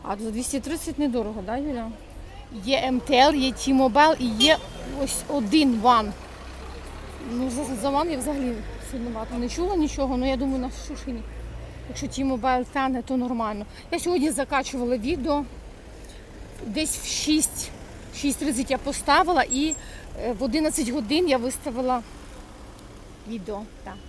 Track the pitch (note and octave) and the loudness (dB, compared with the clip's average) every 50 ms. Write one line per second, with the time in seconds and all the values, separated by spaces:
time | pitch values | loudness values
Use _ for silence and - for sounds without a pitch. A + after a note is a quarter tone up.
0 | - - G3 G3+ A3 A3+ G#3 A3+ B3+ - - C#4 A3 C4+ D#4 D#4 - E4 D4 D4 | -4 -4 -4 -4 -4 -4 -2 -2 -2 -2 -2 -2 -2 -2 -4 -4 -4 -6 -2 0
1 | D4 C#4+ A#3 B3 A3 G#3 G#3+ A3 F#3+ F3+ A3+ C4+ C#4+ D4+ C#4 A#3+ A3+ A3+ A3+ G#3+ | 0 2 2 0 -2 -2 -4 -6 -6 -4 -4 -2 -2 -2 -4 -4 -4 -6 -8 -12
2 | - - - - - - - - - - - A3 F#3+ A#3 C4+ - - C4 B3+ B3 | -14 -16 -14 -14 -14 -14 -14 -14 -14 -12 -12 -8 0 2 2 2 4 2 0 0
3 | A#3+ - C#4+ B3 C4+ D4 D#4+ C#4+ C4 C4 - - - - C4+ C4 C4+ C4 G#3 C#4 | 2 4 8 8 8 8 8 6 2 2 0 0 2 4 6 6 6 6 8 8
4 | D4 D#4 D#4+ - B3+ A#3+ A3 G#3+ B3 D4+ D#4+ - - - - - - B3+ C4+ C#4 | 8 8 8 4 2 0 4 6 8 8 6 6 4 -8 -10 -10 -8 -8 -4 -2
5 | C#4 - - - - - D4+ C#4+ A3+ G3+ G3 D#4+ D4+ C4+ A#3+ A3 G3+ B3 B3 A3+ | -2 -2 -2 -4 -2 0 0 0 2 6 6 6 6 6 4 6 8 8 8 8
6 | G#3+ G3+ G3 - - - - - - - - - - - - - - - - - | 6 2 -4 -8 -12 -14 -14 -14 -14 -14 -12 -12 -12 -12 -12 -12 -12 -12 -12 -12
7 | - - - - - A#3 A#3 A#3+ B3+ C4 A#3 B3 D4 A#3 C4+ G#3+ G3+ C#4 C#4 C#4+ | -12 -12 -12 -10 -8 -4 -2 -2 -2 0 0 -2 -2 -2 -4 -2 0 2 2 2
8 | D#4+ F4 D#4+ C4 B3 C#4+ D4 C#4+ C4+ B3 A#3 G#3+ G#3+ - - - - - - C4 | 2 2 0 -2 -2 -2 -2 0 0 -2 -2 -4 -6 -10 -10 -10 -10 -8 -6 -6
9 | A3+ A#3+ A#3 A3 A3 - B3 A#3+ A#3+ B3 - - E4+ F#4 G#4 F4 D4+ C#4 - - | -6 -4 -4 -6 -6 -4 -4 -2 -2 -2 -2 0 0 2 2 2 2 2 2 0
10 | C4+ C4 C4+ B3 B3+ C4+ C4 B3 C#4 C4+ C4+ C4 B3 B3+ - - - - D4 - | 0 2 2 2 2 2 2 2 0 0 0 0 -2 -4 -6 -10 -10 -10 -10 -10
11 | - C#4 B3 A3+ G#3+ - - - - - - - - - - - - - B3 - | -8 -8 -8 -8 -8 -10 -12 -12 -12 -10 -10 -12 -12 -12 -12 -14 -12 -10 -8 -6
12 | C#4+ - - - C4+ C4+ C4 A#3+ G#3 C4 B3+ B3+ B3 - - C#4+ C4 C4 C4 A#3+ | -6 -6 -2 -2 0 0 0 2 2 2 2 2 2 0 -2 0 0 2 0 -2
13 | A#3 - C4 B3+ B3 B3 B3+ A3+ A3+ G#3+ G#3+ G3+ G#3 - - - - - - E4+ | -2 0 0 0 0 0 0 -2 -2 -2 -2 -4 -8 -10 -14 -16 -8 -6 -4 -2
14 | - E4+ F4 E4 C4 D#4 A#3+ C4 C#4 C4 D4 C#4 - - - C4 B3 A#3+ B3 B3 | 0 2 2 4 4 2 2 0 -2 0 0 0 0 0 -4 -2 0 0 0 0
15 | G3+ B3+ F4 D#4 B3 E4 C#4+ C#4+ C#4 - - - - - - - - - - - | 0 0 -2 0 0 2 2 2 0 -2 -8 -14 -14 -16 -16 -16 -18 -18 -16 -16
16 | - - - - - - - - - - - - - A#3 G3 C#4+ D#4 D#4 - - | -16 -16 -16 -18 -18 -16 -16 -16 -14 -14 -12 -10 -8 -4 -2 0 0 0 -2 -4
17 | - - - - - D4 D#4 D#4 D4+ - - - - - - - - - - - | -4 -4 -4 -2 2 4 4 4 4 2 -2 -4 -8 -8 -10 -14 -16 -16 -16 -16
18 | - - - - - C#4+ B3+ - D4+ C#4 C4 A3 C4+ - C4+ B3 - C4+ - - | -16 -14 -10 -2 0 0 0 0 0 0 0 0 0 0 0 -2 0 -4 -4 -2
19 | - - C#4+ D#4 F#4 D#4+ F4+ C#4+ B3 - - C4+ D4 D#4+ - - - - - - | 2 6 6 6 6 6 4 4 4 2 2 0 0 0 -2 -4 -8 -14 -14 -14
20 | - - - - - A3+ B3 F#3 B3+ C4 A3 D#4 D#4 D#4 - - D4 A3 A#3+ D4+ | -14 -14 -10 -6 -4 -4 -2 0 0 0 2 2 2 2 2 2 0 0 0 -2
21 | A3+ G3+ C#4 D#4+ F4+ E4+ C4+ B3 A3+ C4 B3+ - - D4+ A#3 A#3+ C4 B3+ B3+ A#3+ | 0 2 2 2 4 4 4 2 2 -2 -4 -4 -6 -6 -4 -2 0 2 0 0
22 | A3+ - - - - - - - - - - - - - - - - - - - | -2 -6 -14 -16 -16 -16 -16 -16 -16 -16 -16 -18 -18 -18 -18 -18 -18 -18 -18 -18
23 | - - - - - G3+ A3+ A3+ F3+ A3 G#3 G3 A3 G#3+ - - - G#3 G3 G3 | -18 -18 -18 -16 -12 -8 -8 -8 -6 -6 -8 -8 -8 -12 -14 -16 -14 -14 -14 -14
24 | - | -16